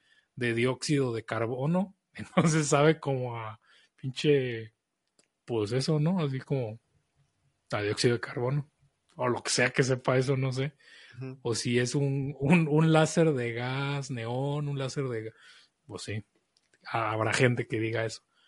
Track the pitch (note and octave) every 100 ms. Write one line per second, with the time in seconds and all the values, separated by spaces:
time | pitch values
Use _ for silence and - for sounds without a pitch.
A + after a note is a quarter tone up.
0 | _ _ _ - A#2+ A#2 B2 B2 - C#3+
1 | B2+ A2+ - A2+ A2+ B2+ C#3+ F3+ G3+ -
2 | _ - - - E3 D#3 C#3+ C#3+ D3+ D#3+
3 | C#3 C3 B2 A#2 A2 G#2+ _ _ _ _
4 | C3+ - D3+ C#3+ B2+ A2+ A2+ _ _ _
5 | _ _ _ _ - A#2 G#2 B2+ C3+ D#3
6 | D3+ F#3 D3 C3 - C#3 A2+ A2+ _ _
7 | _ _ _ _ _ _ - A2 G#2 G#2+
8 | B2+ A#2 - - B2 C#3+ C#3 _ _ _
9 | _ - B2 A#2 - - B2+ - C3 B2+
10 | - C3 C3 C3 C3 B2+ C#3 - _ -
11 | - - C3 B2+ A#2+ A2 B2 A#2+ B2 D3
12 | C#3 C#3 C#3 - D3 F3 D#3 D3+ D#3+ D#3
13 | D#3 - D#3+ C3+ A#2+ A#2 B2 C3+ C#3 C#3+
14 | C3+ B2 A2+ B2 C#3 D3 D3 C#3 C3 D3+
15 | C3+ A2+ A2 - - - _ _ - G2
16 | - G#2+ - _ _ _ _ _ - A#2
17 | A2 A2 A2 G#2 C3 A#2+ A#2 A2+ A2 A2+
18 | A2+ - _ _